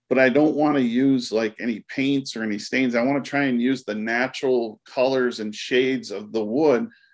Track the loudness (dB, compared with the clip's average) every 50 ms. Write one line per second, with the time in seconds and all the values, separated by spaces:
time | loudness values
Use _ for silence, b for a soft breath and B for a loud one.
0 | _ _ 2 4 4 4 6 4 4 4 2 2 0 2 2 2 0 2 2 2
1 | 4 4 2 2 0 -2 -2 0 0 -2 -4 -4 -6 -6 -6 -6 -10 -8 -6 -2
2 | 0 0 0 -2 -2 -6 -8 -6 -4 -4 -4 -6 -6 -4 -2 0 0 0 0 0
3 | 0 0 0 -2 -4 -2 -2 0 0 0 0 0 2 0 0 -2 -4 -6 -6 -4
4 | -4 -2 -2 -2 -2 -2 -4 -4 0 0 0 0 0 -4 -8 -14 _ -8 -2 0
5 | 0 2 2 0 0 -2 -2 -4 -8 -8 -8 -10 -6 0 2 2 2 2 0 -2
6 | -4 -8 -10 -10 -10 -4 -4 -2 -2 0 0 2 4 4 4 2 0 -4 b b
7 | b b